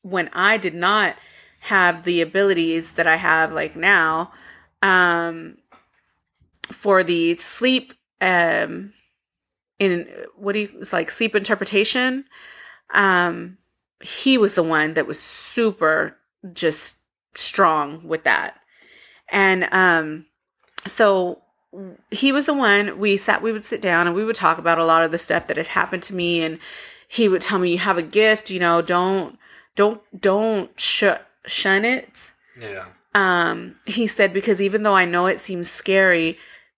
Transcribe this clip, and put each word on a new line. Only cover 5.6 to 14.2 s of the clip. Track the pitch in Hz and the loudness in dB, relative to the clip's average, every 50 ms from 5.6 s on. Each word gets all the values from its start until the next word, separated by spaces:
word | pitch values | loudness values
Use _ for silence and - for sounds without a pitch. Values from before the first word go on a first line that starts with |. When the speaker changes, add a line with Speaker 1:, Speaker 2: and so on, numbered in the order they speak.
| _ _ - _ _ _ _ _ _ _ _ _ _ _ _ _ _ _ _ _ - - | _ _ -20 _ _ _ _ _ _ _ _ _ _ _ _ _ _ _ _ _ -16 -14
Speaker 1:
for | - - - 202 196 185 185 | -12 -4 0 2 4 4 4
the | 175 175 170 165 165 170 | 2 0 0 0 0 0
sleep, | 170 - - - - 233 254 262 254 254 - - _ _ _ _ - | -2 -4 -4 -2 0 2 2 2 0 -2 -6 -16 _ _ _ _ -2
um, | 190 185 185 175 170 165 165 165 165 - - - 196 202 - _ _ _ _ _ _ _ _ _ _ _ _ _ _ _ _ | 0 2 2 2 2 2 0 -2 -2 -4 -6 -10 -14 -16 -20 _ _ _ _ _ _ _ _ _ _ _ _ _ _ _ _
in, | - 202 190 180 175 - - - 50 - - - | -2 -2 0 0 -2 -6 -10 -14 -18 -18 -18 -16
what | - 202 202 202 | -8 -6 -4 -2
do | 214 | -2
you, | 208 202 - - | -4 -6 -8 -14
it's | - - - | -8 -4 -4
like | 175 165 - | -2 -2 -4
sleep | - - 233 220 - | -4 -2 -2 0 0
interpretation. | 208 202 - 220 196 190 - 214 196 214 220 - 254 254 254 254 269 277 _ - - - - - - - - - - _ - - | -2 -2 -2 -2 -2 -2 0 0 0 2 2 0 0 0 0 -2 -4 -8 _ -20 -20 -20 -20 -20 -20 -20 -20 -20 -20 _ -2 0
Um, | - 202 196 185 180 180 175 170 175 170 180 185 _ _ _ _ _ _ _ _ _ | 2 2 4 4 2 2 0 -2 -6 -10 -14 -16 _ _ _ _ _ _ _ _ _
he | - - - - | -16 -12 -10 -2